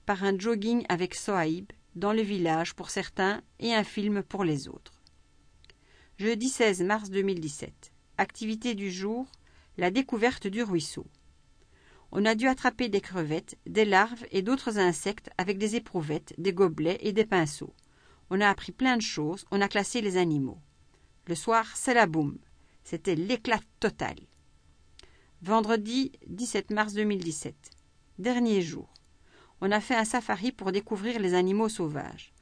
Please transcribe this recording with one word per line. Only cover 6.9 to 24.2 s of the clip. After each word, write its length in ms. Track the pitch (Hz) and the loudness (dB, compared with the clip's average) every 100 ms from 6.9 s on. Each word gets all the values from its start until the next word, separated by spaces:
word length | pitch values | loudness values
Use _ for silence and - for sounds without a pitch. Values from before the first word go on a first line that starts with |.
| 214 202 | 0 -2
deux 120 | 196 | 0
mille 200 | 196 175 | 0 -2
dix-sept. 500 | 156 147 - - - - _ - | -6 -8 -14 -16 -20 -20 _ -4
Activité 580 | 196 - 220 220 247 202 | -4 -4 -6 -4 -4 -4
du 140 | 196 | -4
jour, 380 | 180 196 233 262 - - - - - | -4 -4 -4 -6 -14 -20 -20 -16 -2
la 140 | 180 | 0
découverte 560 | 220 269 226 233 - 202 | 2 0 2 2 2 -4
du 160 | 208 | -2
ruisseau. 420 | 220 170 147 - - - - - _ _ _ _ - - - | 0 0 -2 -8 -14 -18 -20 -20 _ _ _ _ -20 -20 -6
On 140 | - 214 | 2 2
a 100 | 220 | 4
dû 120 | 262 | 2
attraper 420 | 262 254 233 247 | 2 2 0 0
des 120 | 196 | 0
crevettes, 560 | - 185 151 160 - - - | -2 -4 -2 -4 -6 -14 -2
des 200 | 190 214 | 2 6
larves 400 | 190 226 240 - | 6 4 0 -6
et 100 | 190 | -2
d'autres 360 | 190 262 247 214 | 0 0 0 2
insectes 500 | 180 170 190 208 - - | 2 2 -2 -6 -6 -4
avec 200 | 185 196 | -2 -2
des 180 | 214 233 | -2 -2
éprouvettes, 580 | 226 180 147 156 - - | -4 -4 -2 -4 -6 -4
des 160 | 185 | -2
gobelets 460 | 180 185 156 156 196 | 4 2 2 0 0
et 100 | 214 | 0
des 140 | 202 220 | 2 4
pinceaux. 480 | 185 156 - - - _ _ _ - - | 2 2 -2 -12 -14 _ _ _ -20 -4
On 120 | 190 | 2
a 80 | 208 | 4
appris 220 | 196 - | 2 -4
plein 260 | - 262 240 | 0 2 2
de 40 | |
choses, 440 | 220 - 151 196 - | 0 -2 -4 -4 -4
on 100 | 202 | 0
a 60 | 202 | 2
classé 340 | 208 190 240 | 0 0 -2
les 160 | 208 185 | 0 2
animaux. 420 | 170 147 131 - - _ _ _ _ _ - | 2 2 -2 -6 -18 _ _ _ _ _ -8
Le 100 | 170 | -4
soir, 360 | - 226 220 - | 2 2 2 -2
c'est 180 | - | 2
la 120 | 240 190 | 6 6
boum. 320 | 160 147 - - - _ _ | 4 0 -4 -14 -20 _ _
C'était 320 | - 175 196 160 | -10 -6 -2 0
l'éclat 460 | 190 240 254 220 - _ | 0 -2 2 0 -2 _
total. 360 | 202 - 123 73 | -2 -2 -6 -8